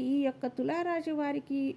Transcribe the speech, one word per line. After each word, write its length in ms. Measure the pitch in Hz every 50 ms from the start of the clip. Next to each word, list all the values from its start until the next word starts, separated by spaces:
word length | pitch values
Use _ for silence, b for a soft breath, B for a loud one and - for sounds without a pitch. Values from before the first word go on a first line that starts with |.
ఈ 160 | 254 254 269 285
యొక్క 260 | 277 269 262 - -
తులారాశి 680 | 247 247 - 254 269 311 339 349 349 339 330 320 320 311
వారికి 480 | 302 294 285 285 285 - - 277 277 269 269 -